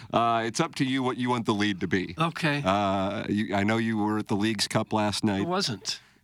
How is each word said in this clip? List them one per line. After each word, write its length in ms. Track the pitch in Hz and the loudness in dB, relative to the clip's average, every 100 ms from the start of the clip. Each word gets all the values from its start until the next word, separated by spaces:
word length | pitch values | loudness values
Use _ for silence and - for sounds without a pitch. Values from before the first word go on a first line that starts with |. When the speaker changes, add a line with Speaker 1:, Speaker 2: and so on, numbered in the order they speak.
| - | -2
Speaker 1:
uh, 300 | - 117 117 | 2 4 2
it's 160 | 113 113 | 0 -2
up 140 | 135 | -2
to 100 | - | 0
you 180 | 135 135 | 0 0
what 140 | 127 120 | 0 0
you 140 | 123 | 0
want 160 | 120 110 | 0 2
the 80 | |
lead 260 | 104 104 95 | 2 2 0
to 80 | 92 | 0
be. 260 | 95 90 90 | 0 -2 -2
Speaker 2:
Okay. 440 | 165 - 156 143 | -2 0 -2 0
Speaker 1:
Uh, 640 | 95 101 101 98 98 101 - | 2 2 2 0 0 -2 -2
you, 240 | 104 110 | 0 0
I 100 | 101 | 0
know 140 | 101 113 | 2 2
you 180 | 113 110 | 0 0
were 220 | 104 107 | 0 0
at 100 | - | 0
the 80 | 101 | 0
League's 320 | 107 107 - | 0 0 0
Cup 240 | 110 107 | -2 0
last 320 | 110 104 98 | 0 0 0
night. 160 | 110 98 | 0 0
Speaker 2:
I 80 | 101 | 0
wasn't. 520 | 180 101 101 - - - _ | -2 -2 -4 -8 -10 -12 _